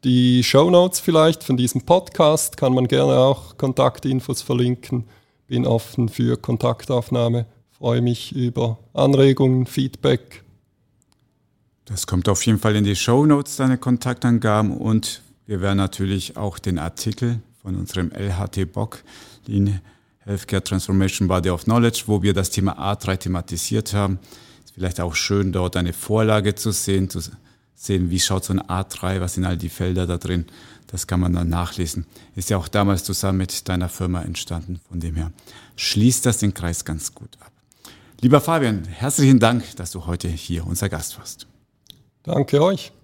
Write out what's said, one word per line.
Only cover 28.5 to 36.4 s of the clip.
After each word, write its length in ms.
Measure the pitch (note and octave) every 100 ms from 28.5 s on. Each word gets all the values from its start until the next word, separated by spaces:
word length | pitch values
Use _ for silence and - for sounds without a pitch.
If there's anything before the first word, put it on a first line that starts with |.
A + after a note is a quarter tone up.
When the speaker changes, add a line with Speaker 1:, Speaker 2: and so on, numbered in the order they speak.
Speaker 2:
ein 160 | F#2 -
A 160 | F#2 F#2+
drei, 340 | - F#2 F#2+
was 140 | F2
sind 100 | -
all 140 | F#2 F2
die 100 | F2
Felder 400 | - F#2 F#2 F2+
da 80 | E2+
drin. 300 | - F2+ E2 - - - _
Das 220 | F2+ -
kann 120 | F2+
man 140 | F2
dann 160 | F2 E2+
nachlesen. 560 | E2 F2 - E2+ - D#2+ - - -
Ist 120 | -
ja 60 | G2+
auch 140 | E2+
damals 340 | G#2 G2+ F#2+
zusammen 360 | - F#2+ G2 F#2+
mit 280 | F#2 - -
deiner 220 | F2+ F2+
Firma 320 | - F#2 F2
entstanden. 580 | E2 F2 - E2+ E2 F2+ _
Von 140 | F2
dem 140 | E2+ D#2
her 180 | E2 - - - - -
schließt 500 | - - A2+ B2 B2+
das 120 |
den 160 | A2